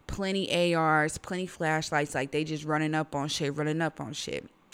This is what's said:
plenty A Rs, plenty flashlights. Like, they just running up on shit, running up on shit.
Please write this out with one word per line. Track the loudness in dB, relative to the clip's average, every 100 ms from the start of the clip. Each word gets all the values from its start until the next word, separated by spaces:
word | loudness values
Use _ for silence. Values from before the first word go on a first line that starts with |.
| -10
plenty | -4 0 0 0
A | 2 4 4
Rs, | 4 4 4 -2
plenty | -6 -6 -6
flashlights. | -2 0 0 2 0 0 -2
Like, | -2
they | -2
just | -2 -4 0
running | 0 2 0
up | 0 -2
on | -2
shit, | -2 -2 0
running | 0 0
up | 0 -2
on | -10
shit. | -8 -6 -6 -8 _ _